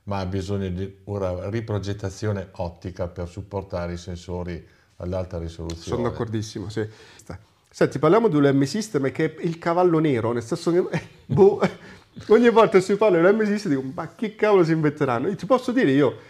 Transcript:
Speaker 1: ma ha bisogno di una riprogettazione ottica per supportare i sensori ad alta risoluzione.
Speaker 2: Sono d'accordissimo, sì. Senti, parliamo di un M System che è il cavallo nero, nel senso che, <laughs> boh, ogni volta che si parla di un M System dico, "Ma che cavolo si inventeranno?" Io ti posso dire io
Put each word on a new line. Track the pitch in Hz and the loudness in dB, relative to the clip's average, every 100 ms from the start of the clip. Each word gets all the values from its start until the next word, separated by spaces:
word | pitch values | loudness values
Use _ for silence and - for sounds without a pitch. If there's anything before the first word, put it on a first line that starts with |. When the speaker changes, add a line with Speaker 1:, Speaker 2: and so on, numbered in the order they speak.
Speaker 1:
ma | 101 98 | -8 -6
ha | 92 | -4
bisogno | 95 92 101 95 | -6 -4 -4 -4
di | 90 98 - | -6 -8 -12
una | - 101 92 90 95 | -10 -6 -4 -4 -6
riprogettazione | 113 110 104 98 101 95 - 107 98 87 | -6 -4 -6 -6 -6 -8 -6 -6 -6 -8
ottica | - 87 85 95 87 87 | -10 -10 -10 -12 -8 -10
per | - 87 | -8 -12
supportare | 101 - 98 92 90 87 | -12 -10 -10 -8 -8 -8
i | 87 | -8
sensori | 90 85 - 90 87 80 - _ _ - | -10 -12 -10 -10 -8 -10 -14 _ _ -12
ad | 87 | -6
alta | 92 90 85 | -6 -6 -8
risoluzione. | 82 82 82 82 - 120 | -10 -10 -10 -10 -6 -4
Speaker 2:
Sono | 120 | -4
d'accordissimo, | 78 113 107 104 110 101 | -4 -6 -6 -8 -10 -8
sì. | 113 107 - - - - - _ _ _ | -8 -8 -10 -20 -20 -18 -18 _ _ _
Senti, | - 165 135 | -2 0 2
parliamo | 156 214 226 | 4 4 4
di | 147 | 4
un | |
M | 139 139 | 4 4
System | 139 214 214 147 135 | 0 -2 -4 -2 -2
che | 143 160 | -2 -4
è | 156 | -4
il | 170 165 | -8 -4
cavallo | 175 170 180 160 | -2 2 4 4
nero, | 156 120 113 | 2 0 0
nel | 120 | -2
senso | 110 170 175 | -4 -4 0
che, | 170 - | 0 0
<laughs> | - - - - | -4 -8 -14 0
boh, | 143 196 - 185 - - - _ - - | 6 6 6 0 -4 -18 -20 _ -6 4
ogni | 233 240 | 6 6
volta | 226 214 196 | 6 6 4
che | |
si | 185 202 | 2 2
parla | 220 170 | 4 6
di | 180 | 4
un | |
M | 220 | 4
System | 208 208 196 | 0 -2 -2
dico, | 135 131 | -2 -4
"Ma | 175 160 | -8 -12
che | - 214 - | -8 -8 0
cavolo | 214 196 | 2 2
si | 160 | 2
inventeranno?" | 160 151 147 135 117 165 | 2 0 0 -2 0 -2
Io | |
ti | 202 180 | -4 0
posso | 247 247 | 0 0
dire | 247 147 | 0 2
io | 135 127 - | 4 2 -2